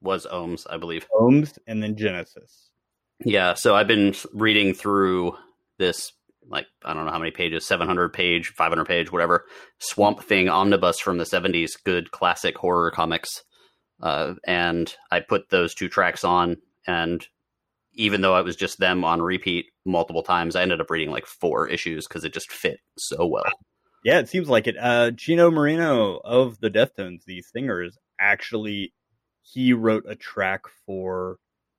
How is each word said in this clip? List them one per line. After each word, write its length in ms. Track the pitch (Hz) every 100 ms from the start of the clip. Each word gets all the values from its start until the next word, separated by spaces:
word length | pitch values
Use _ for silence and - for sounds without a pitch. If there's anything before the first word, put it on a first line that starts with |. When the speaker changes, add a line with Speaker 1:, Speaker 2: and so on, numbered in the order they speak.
Speaker 1:
was 260 | 92 95 -
Ohms, 400 | 90 85 85 -
I 80 | 82
believe. 300 | 85 82 - 110
Speaker 2:
Ohms 380 | 117 143 151 - -
and 160 | 110
then 140 | 107 104
Genesis. 760 | 104 90 85 - - _ _ _ _ _ _ _ 120
Speaker 1:
Yeah, 300 | 101 90 85
so 180 | 120
I've 140 | 101 104
been 220 | 110 101
s-, 180 | 95 -
reading 420 | 101 110 104 98 92
through 600 | 104 101 95 92 87 - - _ _ -
this, 320 | 92 - - - _ _ -
like, 200 | 71 - _ -
I 80 |
don't 120 | 78 80
know 60 |
how 60 | 82
many 120 | 82
pages, 340 | - 87 80 -
seven 220 | 92 85
hundred 220 | 87 85
page, 360 | - 90 85 -
five 200 | - 82
hundred 160 | 82 78
page, 260 | 87 82
whatever, 340 | 87 85 87 - - - _
Swamp 440 | - - 104 104
Thing 260 | - 98 92
omnibus 500 | 85 101 98 87 82
from 180 | - 87
the 80 | 82
seventies, 520 | 92 92 85 82 -
good 340 | - 87 85
classic 460 | - 90 85 90 -
horror 340 | 90 87 85
comics. 520 | - 82 82 - - - _ _ _ _ _
Uh, 340 | 82 73 76 92 -
and 500 | 90 87 85 82 - _
I 80 | 90
put 280 | - 101 -
those 260 | 92 85 -
two 120 | 90
tracks 340 | - 90 -
on, 340 | 90 90 87 85 _ _ -
and 360 | 87 85 87 - _ _ _ _ _ _
even 280 | - 107 101
though 140 | 95 92
it 60 | 90
was 100 | 82
just 240 | 95 -
them 240 | 92 90
on 180 | 82 85
repeat 460 | 85 92 92 87 - _ 95
multiple 380 | 87 82 82
times, 320 | - 87 85 87
I 80 |
ended 180 | 92 82
up 80 | 78
reading, 220 | 82 76
like, 160 | 64 -
four 400 | - 85 73 85
issues 400 | 82 87 78 -
'cause 160 | -
it 100 | 80
just 180 | - -
fit 280 | - - - _ -
so 300 | - 80 87
well. 160 | - - - _ _ _ _
Speaker 2:
Yeah, 140 | 117 165
it 100 | 120
seems 200 | 185 156
like 160 | 117 117
it. 100 | -
Uh, 320 | 123 120 117
Chino 400 | 117 - 170 170
Moreno 640 | 160 147 160 165 127 104 87
of 360 | - 123 131 110
the 120 | 110
Deftones, 520 | 101 117 - 92 85 -
the 180 | 92
singer, 400 | - - 135 90
is 160 | 87 - _ -
actually, 720 | 101 101 - 113 107 101 95 _ _ _ _ _
he 300 | _ 131 127
wrote 320 | 123 110 110 -
a 80 | 110
track 520 | - - 95 95 - - -
for, 500 | 95 92 92 92 92 _ _ _